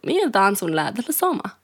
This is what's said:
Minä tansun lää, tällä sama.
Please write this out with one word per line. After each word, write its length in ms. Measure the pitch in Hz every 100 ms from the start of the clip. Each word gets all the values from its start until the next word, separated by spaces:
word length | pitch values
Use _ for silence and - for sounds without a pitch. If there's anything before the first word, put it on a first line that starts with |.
| -
Minä 260 | 370 349
tansun 440 | 196 196 202 170 156
lää, 160 | 151
tällä 200 | 226 240
sama. 320 | 302 370 302 196 -